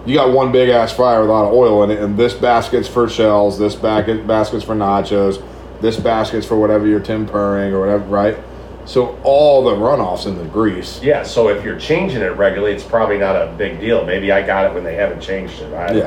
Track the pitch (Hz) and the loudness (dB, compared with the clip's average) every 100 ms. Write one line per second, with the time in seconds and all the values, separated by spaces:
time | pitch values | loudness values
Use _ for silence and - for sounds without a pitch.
0 | 117 147 131 131 131 127 123 120 110 - | 0 2 4 4 4 4 4 4 2 2
1 | 123 117 107 110 104 120 120 104 104 104 | 2 4 4 2 4 4 6 4 2 0
2 | 104 104 120 - 120 117 107 120 107 123 | -2 2 0 2 2 2 2 -2 0 0
3 | 113 - 107 104 104 95 104 - 110 107 | 0 2 2 4 2 2 -2 0 0 0
4 | 104 110 107 110 107 113 - 107 98 101 | 0 -2 0 0 0 -4 -4 -2 0 0
5 | 95 101 98 98 - - - - 110 110 | 0 0 0 -2 -10 -18 -18 -4 -2 0
6 | 110 110 107 110 104 113 107 107 107 107 | -2 0 -2 -4 -2 0 2 2 2 0
7 | 98 110 104 104 101 101 98 95 98 104 | -2 -4 -4 -2 -2 -2 -2 -2 0 -2
8 | 95 101 104 110 - - - - - 131 | 0 0 0 -2 -12 -18 -18 -18 -4 -2
9 | 120 - - 139 147 139 120 98 117 127 | -2 -2 2 4 6 6 4 0 0 0
10 | 92 90 104 90 82 101 110 90 90 - | -2 -4 -6 -8 -6 -2 0 -2 -10 -4
11 | 139 143 - 123 110 101 104 87 - 165 | 0 0 -2 0 2 0 -4 -10 -2 -2
12 | 190 123 95 85 98 92 104 95 - 117 | -2 -2 -4 0 0 0 -2 -4 -2 0
13 | 104 101 95 95 82 - 98 87 107 110 | 0 0 0 0 -2 -4 -6 -6 0 0
14 | 90 95 98 98 98 98 95 90 87 82 | 0 -2 0 0 2 0 0 -2 -6 -2
15 | 98 82 - 95 92 - 76 82 87 107 | -2 -4 -8 -8 -8 -12 -12 -8 -2 -2